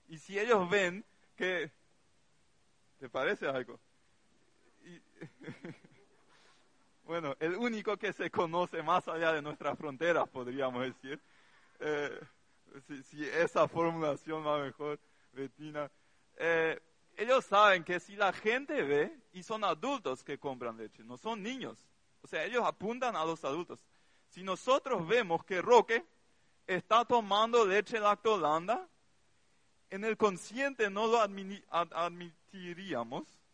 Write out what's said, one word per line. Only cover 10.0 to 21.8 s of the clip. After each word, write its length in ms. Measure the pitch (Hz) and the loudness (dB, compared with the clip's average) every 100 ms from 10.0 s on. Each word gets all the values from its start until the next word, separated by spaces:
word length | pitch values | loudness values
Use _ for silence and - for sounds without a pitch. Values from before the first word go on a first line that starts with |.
| 165 160 117 | 0 2 0
podríamos 540 | 135 123 135 131 123 | -4 -8 -4 -2 -2
decir. 360 | 127 - 135 156 _ _ _ _ _ - | -6 -8 -12 -14 _ _ _ _ _ -8
Eh, 400 | 151 147 143 - - _ _ _ _ 139 - | -4 -2 -4 -8 -16 _ _ _ _ -20 -14
si, 160 | 139 | -16
si 240 | - 147 143 | -14 -10 -4
esa 420 | 147 170 185 151 | 0 2 2 2
formulación 800 | 165 165 165 151 135 156 156 151 | 2 0 0 -2 -2 -6 -6 -2
va 140 | 151 | -2
mejor, 400 | 139 - 147 147 _ _ _ | -2 -8 -8 -8 _ _ _
Betina. 580 | 127 135 - 151 151 143 _ _ _ _ - | -12 -12 -10 -12 -8 -10 _ _ _ _ -4
Eh, 440 | 165 165 160 147 _ _ _ - | 0 2 0 -2 _ _ _ -6
ellos 280 | 226 262 - | 2 2 4
saben 380 | 202 214 185 | 6 8 6
que 160 | 165 180 | 2 -6
si 160 | - 202 | -4 -2
la 160 | 202 | 0
gente 520 | - 214 254 285 294 | 0 0 -2 -2 -2
ve, 340 | 143 143 190 311 _ | 2 2 2 -4 _
y 80 | 185 | -14
son 220 | 170 220 | -8 -2
adultos 600 | 202 156 240 277 151 131 | -2 0 -2 -2 -4 -6
que 140 | - 139 | -6 -8
compran 400 | 143 127 120 113 | -6 -6 -8 -8
leche, 260 | 107 - | -12 -14
no 140 | 113 127 | -18 -10
son 240 | 214 226 | -8 -6
niños. 460 | 202 262 139 110 | -6 -8 -10 -12